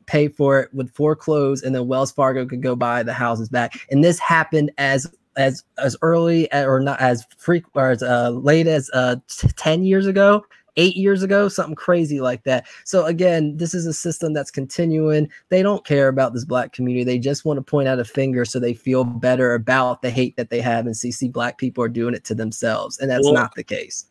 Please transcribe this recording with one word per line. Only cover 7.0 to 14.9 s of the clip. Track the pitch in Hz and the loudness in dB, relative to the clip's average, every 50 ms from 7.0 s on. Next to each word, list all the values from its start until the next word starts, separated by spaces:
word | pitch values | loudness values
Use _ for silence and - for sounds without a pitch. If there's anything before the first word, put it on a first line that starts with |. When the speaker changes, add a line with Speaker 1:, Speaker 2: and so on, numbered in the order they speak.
| 131 127 123 113 - _ _ _ | 2 2 2 0 -4 _ _ _
Speaker 1:
freq-, | - - 180 170 170 _ _ | 0 0 0 0 0 _ _
or | 143 131 131 | 0 2 2
as, | 127 110 127 | 2 0 0
uh, | 127 123 120 120 120 | 0 2 2 2 0
late | 120 127 131 143 151 165 165 | -2 0 2 4 4 4 4
as, | 165 156 147 131 - - | 4 2 0 0 0 0
uh, | 131 127 123 123 127 - - | 0 0 0 -2 -4 -6 -14
t-, | - - - - - | -10 -2 -2 -2 -2
ten | - - 156 160 175 185 | 0 0 0 0 2 2
years | 190 190 196 196 | 2 2 2 2
ago, | 196 190 196 196 202 202 208 208 _ - _ _ _ _ | 2 2 4 6 6 6 4 0 _ -20 _ _ _ _
eight | - 175 190 175 | 2 2 2 2
years | 180 190 196 196 185 | 2 2 2 2 2
ago, | 190 190 196 202 208 | 2 2 2 2 2
something | 196 - - 165 156 156 | 2 0 -2 -4 -4 -6
crazy | - - - 180 175 165 147 147 135 | -6 0 2 2 2 2 0 -2 -2
like | 131 127 123 120 - | -2 -2 -2 -2 -2
that. | 135 127 123 - - - - - | -2 -2 -2 -2 -8 -20 -18 -10
So | - - 185 160 | 0 0 2 2
again, | 160 170 165 185 180 170 165 156 147 147 | 2 0 2 2 2 4 2 0 -2 -2
this | 156 170 165 185 | -4 -6 -4 -4
is | 180 165 | -4 -4
a | 165 151 | -4 -6
system | - - 170 160 - 170 160 151 | -4 -4 -6 -4 -4 -4 -4 -4
that's | 151 139 - | -4 -6 -6
continuing. | - 143 135 131 - - 170 165 | -8 -8 -8 -6 -4 -2 0 0